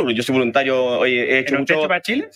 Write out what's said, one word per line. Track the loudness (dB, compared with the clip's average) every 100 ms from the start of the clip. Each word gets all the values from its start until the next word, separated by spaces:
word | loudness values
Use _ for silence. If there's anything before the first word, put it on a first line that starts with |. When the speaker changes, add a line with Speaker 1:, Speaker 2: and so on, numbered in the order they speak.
| 2
Speaker 1:
yo | 0
soy | 0
voluntario, | 0 2 0 0 0
oye, | 0 0 0 0 0
he | 0
hecho | 0
Speaker 2:
¿En | 0
el |
Speaker 1:
mucho | 0
Speaker 2:
Techo | 0 0
pa' | -2
Chile? | -2 -4 -2